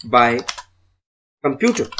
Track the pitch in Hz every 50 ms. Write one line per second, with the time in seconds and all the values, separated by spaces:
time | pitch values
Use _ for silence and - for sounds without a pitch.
0 | - 117 113 123 120 120 117 120 - - - - - _ _ _ _ _ _ _
1 | _ _ _ _ _ _ _ _ - 147 135 - - 240 233 - - - -